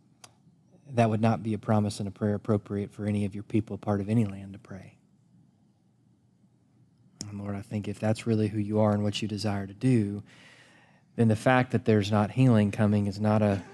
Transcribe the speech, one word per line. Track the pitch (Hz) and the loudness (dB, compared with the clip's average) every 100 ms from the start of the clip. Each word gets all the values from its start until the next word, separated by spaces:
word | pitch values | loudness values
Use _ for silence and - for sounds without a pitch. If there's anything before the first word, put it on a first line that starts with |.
| _ _ - _ _ _ _ _ - | _ _ -20 _ _ _ _ _ -8
that | 120 113 | 0 2
would | 107 | 2
not | 113 104 | 2 0
be | 110 | -2
a | 107 | -4
promise | - 107 104 - | 2 2 2 -2
and | 101 | -8
a | |
prayer | - 107 104 | -4 -2 -2
appropriate | - 104 - 101 101 | 0 0 0 -6 -6
for | - 104 | -6 -4
any | 104 101 | -2 -2
of | |
your | 101 | -6
people, | - 107 - 98 | -4 -2 -2 -6
part | - 101 | -2 -2
of | 98 | 0
any | 113 104 | 0 0
land, | 98 98 | -4 -14
to | 95 | -16
pray. | - 95 - _ _ _ _ _ _ _ _ _ _ _ _ _ _ _ _ _ _ _ _ _ _ - 101 | -16 -16 -18 _ _ _ _ _ _ _ _ _ _ _ _ _ _ _ _ _ _ _ _ _ _ -18 -14
And | 101 | -10
Lord, | 101 101 | -8 -8
I | |
think | - 107 101 | -6 -6 -6
if | 101 | -4
that's | 107 110 120 | -2 -2 0
really | 110 107 | 0 0
who | 107 | -2
you | 101 107 | -2 2
are | 107 | 2
and | 104 | 2
what | 104 101 | 0 -4
you | 107 | -6
desire | 107 104 101 98 | -4 -4 -4 -6
to | |
do, | 101 131 123 101 104 - - - - - _ _ _ _ - | -4 2 2 0 -4 -12 -20 -20 -20 -20 _ _ _ _ 0
then | 113 | 2
the | 107 | 4
fact | 131 127 123 | 4 4 2
that | 113 - | 0 2
there's | 107 98 | 2 2
not | 107 104 | 0 0
healing | 123 131 110 104 | 2 4 4 2
coming | 98 104 104 101 | 2 2 2 0
is | 98 | -2
not | 107 107 | 0 2
a, | 104 95 - | 2 0 -4